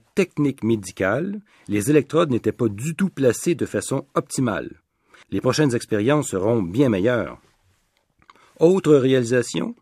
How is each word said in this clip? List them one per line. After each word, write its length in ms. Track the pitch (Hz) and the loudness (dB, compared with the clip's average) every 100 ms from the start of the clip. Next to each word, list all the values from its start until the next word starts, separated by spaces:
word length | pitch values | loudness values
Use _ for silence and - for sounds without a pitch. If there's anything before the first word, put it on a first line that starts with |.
| _ | _
techniques 480 | - 185 - 143 135 | -2 -2 -2 -2 0
médicales, 760 | 110 113 92 - 95 120 190 208 - _ - | 0 -2 -4 -2 0 0 -4 -10 -16 _ -6
les 220 | 104 104 | -2 2
électrodes 400 | 151 - 160 170 | 2 2 0 0
n'étaient 220 | 117 110 | 0 -2
pas 160 | - 117 | -2 -2
du 260 | 101 147 | -4 -8
tout 140 | 156 196 | -4 -4
placées 460 | - 131 - 175 | 0 0 0 -2
de 120 | 165 104 | -2 -4
façon 400 | 107 - 139 - | -4 -4 -6 -4
optimale. 680 | 170 - - 123 85 60 - _ _ _ - _ | -6 -4 -2 -2 -2 -8 -14 _ _ _ -20 _
Les 100 | 95 | -4
prochaines 340 | 127 131 147 | 0 2 2
expériences 540 | 117 - 107 110 151 - | 0 -2 -2 2 0 0
seront 340 | 95 101 117 | -2 0 0
bien 260 | 85 110 139 | 0 0 2
meilleures. 520 | 98 110 120 69 60 _ _ _ _ _ _ _ _ _ _ _ - | 2 0 0 -4 -10 _ _ _ _ _ _ _ _ _ _ _ 2
Autre 360 | 165 190 147 | 4 4 4
réalisation, 800 | 143 131 131 117 127 - 165 220 240 | 4 4 2 2 0 0 -4 -6 -8